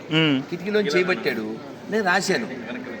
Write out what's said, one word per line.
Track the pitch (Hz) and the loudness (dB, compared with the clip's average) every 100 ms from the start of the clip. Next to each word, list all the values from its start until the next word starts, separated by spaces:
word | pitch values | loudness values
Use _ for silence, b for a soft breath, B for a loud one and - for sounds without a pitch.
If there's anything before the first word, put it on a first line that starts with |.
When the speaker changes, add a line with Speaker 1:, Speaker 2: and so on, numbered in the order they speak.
| - | 0
Speaker 1:
మ్మ్. | 160 160 135 | 2 4 2
Speaker 2:
కిటికీలోంచి | 139 175 180 208 202 | 0 -6 0 2 2
చేయబట్టాడు. | 180 180 180 147 117 107 113 - - - | 2 2 0 0 -2 -4 -6 -10 -12 -2
నేను | 214 | 0
రాశాను, | 190 190 190 160 107 123 - - - - | 4 2 2 0 0 -6 -8 -8 -8 -8